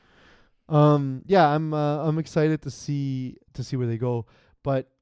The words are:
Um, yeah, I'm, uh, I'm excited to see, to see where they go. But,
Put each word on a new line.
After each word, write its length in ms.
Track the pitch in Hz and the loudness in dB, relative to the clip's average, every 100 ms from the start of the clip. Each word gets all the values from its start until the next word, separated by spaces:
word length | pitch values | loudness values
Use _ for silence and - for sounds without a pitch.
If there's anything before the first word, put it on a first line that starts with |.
| _ _ _ _ _ _ - | _ _ _ _ _ _ -2
Um, 560 | 151 147 147 139 131 - | 4 6 4 0 -6 0
yeah, 220 | 190 147 | 4 4
I'm, 260 | 151 156 | 2 -2
uh, 320 | 151 147 147 156 | -2 -2 -2 -2
I'm 120 | 156 | -4
excited 420 | 151 165 156 156 | -2 0 0 0
to 80 | 139 | -6
see, 640 | - - 143 139 131 127 - _ | -12 -6 -4 -4 -6 -8 -12 _
to 100 | - | -14
see 120 | 120 131 | -8 -4
where 120 | 120 | -4
they 100 | 113 | -4
go. 280 | 123 120 107 _ _ _ | -2 -4 -6 _ _ _
But, 260 | 143 131 - _ | -4 -4 -4 _